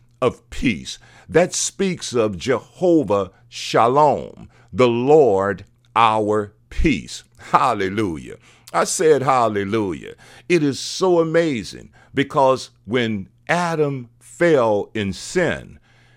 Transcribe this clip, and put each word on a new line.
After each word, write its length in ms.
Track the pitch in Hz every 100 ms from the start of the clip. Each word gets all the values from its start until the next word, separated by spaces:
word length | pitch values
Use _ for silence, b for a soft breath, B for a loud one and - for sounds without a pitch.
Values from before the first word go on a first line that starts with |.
| _ _
of 280 | 123 - _
peace. 480 | - 135 80 64 - b b -
That 260 | 156 180
speaks 580 | - - - 196 165 -
of 240 | 120 107 90
Jehovah 920 | 120 117 - - 180 165 104 101 90 b b
Shalom, 1000 | - - 147 117 139 151 98 55 - 57 b b
the 160 | 90 123
Lord 760 | 117 131 156 127 95 98 92 - _ _ 110
our 560 | 113 110 104 107 101 _ _
peace. 540 | - 165 123 - - - _ -
Hallelujah. 840 | 175 139 107 95 101 101 76 60 - b b b
I 120 | 170
said 380 | - - 160 139
hallelujah. 920 | 135 131 113 101 98 113 98 71 50 - B B -
It 140 | 175
is 160 | 143 120
so 420 | - - 185 170
amazing 680 | 160 165 165 120 82 62 53 b b
because 560 | 139 139 151 131 127 - _
when 440 | 98 123 113 104 92 _ -
Adam 600 | 170 170 156 143 135 117 _
fell 680 | - - 170 143 113 104 -
in 180 | 110 98
sin, 680 | 87 - 180 156 71 50 - b b b